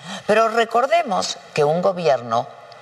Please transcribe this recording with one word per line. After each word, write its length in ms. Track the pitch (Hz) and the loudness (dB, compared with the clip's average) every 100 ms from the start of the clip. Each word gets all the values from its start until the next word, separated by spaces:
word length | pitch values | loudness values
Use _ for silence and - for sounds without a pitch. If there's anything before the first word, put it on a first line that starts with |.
| 165 196 - | -16 -8 0
Pero 220 | 208 226 | 2 2
recordemos 880 | 233 220 233 269 330 302 185 - - - | 0 0 0 2 2 0 -2 -4 -8 -6
que 100 | - | 0
un 180 | 147 165 | 0 2
gobierno 680 | 190 180 160 127 120 117 - - - - | 0 0 2 0 0 -4 -4 -10 -20 -14